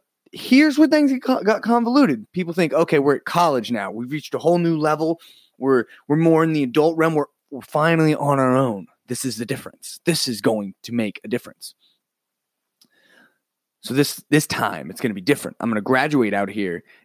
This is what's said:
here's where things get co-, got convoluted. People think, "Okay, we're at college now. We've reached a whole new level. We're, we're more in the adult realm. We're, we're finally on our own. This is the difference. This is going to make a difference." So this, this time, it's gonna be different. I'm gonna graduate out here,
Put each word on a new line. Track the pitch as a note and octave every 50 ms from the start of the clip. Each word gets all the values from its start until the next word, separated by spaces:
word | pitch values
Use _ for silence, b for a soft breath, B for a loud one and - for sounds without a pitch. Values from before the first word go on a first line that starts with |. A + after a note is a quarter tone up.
| _ _ _ _ _ _
here's | - - - - B3 C#4 D#4 D#4 C4 D4
where | D#4+ C4
things | D#4 D4+ D4 C4+
get | C4+ B3+
co-, | - - C4 -
got | F#3 G#3 A3 -
convoluted. | - G#3 A#3 A#3+ A#3 A#3 B3 D4 C#4 F3+ B2+ A2 G#2 -
People | - F3+ F3+ E3+
think, | E3 F#3+ F3 D3
"Okay, | B2+ D#3 E3 - E3 C#3+
we're | C#3 D3 C#3
at | - -
college | - - E3+ F3 D#3+ C#3 B2 G#2+ G#2
now. | A#2+ A2 G2 F#2+
We've | F#2+ A2 B2 B2
reached | D3+ D3+ - - -
a | B2+
whole | - D#3+ F3 F3
new | E3+ E3+ E3
level. | D3+ D3+ D#3 D3+ D3+ D#3+ D#3+ E3 b b b b b b b b -
We're, | B2 C3+ C3+ B2 A2+ B B B B -
we're | D3
more | D#3+ E3 E3 D#3+ D#3+ E3
in | E3
the | D#3 D3+
adult | C#3 B2 A2+ D3+ D3 E3 E3 D#3+
realm. | D#3+ E3 D#3
We're, | D3+ C#3+ - _ _ _ _
we're | C#3+ B2+
finally | G#2+ - - D3+ D3+ E3 E3 D#3+ D#3+ D#3 D3+
on | - C#3 C#3+ C#3+ C#3
our | C3 B2+ B2+
own. | C3 C3+ B2 G#2+ G2 E2 - _ _ _
This | - B2 - -
is | C3 A2 A2
the | A#2
difference. | G#2 C3 A#2 - - - _ - - - - _
This | - E3 D3 - C3
is | A#2 G2+
going | - A#2+ A2+ G#2+ G2+ F#2+ - _
to | - -
make | A#2 A#2+ A2 G2+ - - -
a | A2+
difference." | A#2 A#2+ - - - _ - - - _ _ _ _ _ _ _ _ _ _ _ _ _ _ _ _ _ _ _ _ _ b b b b b b b b b b b b b _ _ _ _ _ _ _
So | - - A#2+
this, | C#3 C#3+ - - - - _
this | C#3 D#3 -
time, | - - - A#2 G2+ F2+ D#2 C2+ -
it's | F#2+ -
gonna | - A#2 G2
be | G2
different. | F2+ A#2+ C#3+ - - - - -
I'm | - A#2
gonna | A2+ G#2+
graduate | G2 B2 C3 B2+ C#3 D3+ D3 C3+ A#2 G#2 G2+
out | G2+ G2+ F#2+
here, | G2 G#2+ G2+ F2+ E2+ - b b b b